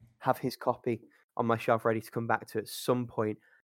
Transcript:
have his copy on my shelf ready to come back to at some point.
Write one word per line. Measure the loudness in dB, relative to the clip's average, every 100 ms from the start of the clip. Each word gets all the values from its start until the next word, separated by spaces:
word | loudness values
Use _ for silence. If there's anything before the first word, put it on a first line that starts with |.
| -20 _
have | 0 0
his | 0 -4
copy | -2 -2 -2 -4 -6 _ _ -2
on | 2
my | 2
shelf | 4 2
ready | 4 0
to | -2
come | -6 0
back | -2 0
to | -6
at | -6
some | -6 0 0 0
point. | -2 -2 -2 _ _ _